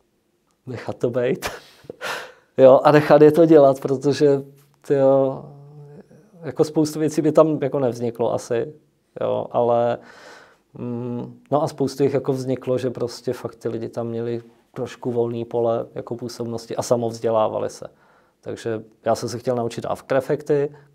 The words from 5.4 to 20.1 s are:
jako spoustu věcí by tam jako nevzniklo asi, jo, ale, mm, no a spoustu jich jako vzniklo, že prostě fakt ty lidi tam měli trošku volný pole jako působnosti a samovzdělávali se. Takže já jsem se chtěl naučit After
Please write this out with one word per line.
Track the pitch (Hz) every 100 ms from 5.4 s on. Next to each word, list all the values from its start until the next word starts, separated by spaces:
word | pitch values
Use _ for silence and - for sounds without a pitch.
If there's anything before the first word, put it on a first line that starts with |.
| 143 143 143 147 147 147 - - _ 170
jako | 160 -
spoustu | 147 160 151 156
věcí | 156 151
by | 156
tam | 151 156 143
jako | 135 147
nevzniklo | 127 117 120 113 113
asi, | 123 - 120 147 - _ _ _ -
jo, | 113 117 113
ale, | 123 120 120 120 120 - - - - - _ _
mm, | - 120 120 123 120 123 120 _
no | 143
a | 156
spoustu | - 135 -
jich | 139
jako | 135 135
vzniklo, | 131 127 131 - 127
že | 127
prostě | 123 120 - -
fakt | 120 117 -
ty | 120
lidi | 113 113
tam | 120 117
měli | 117 117 117 117 _ _
trošku | - 120 - 127
volný | 117 117 117
pole | 117 120 117 117 120
jako | - - 120
působnosti | 120 - 117 113 - -
a |
samovzdělávali | - 120 117 113 117 113 107 104 107
se. | - - - _ _ _ _
Takže | 113 107 117 110 110 _
já | 117
jsem | 110 120
se | 113
chtěl | 131 123
naučit | 117 117 -
After | 101 -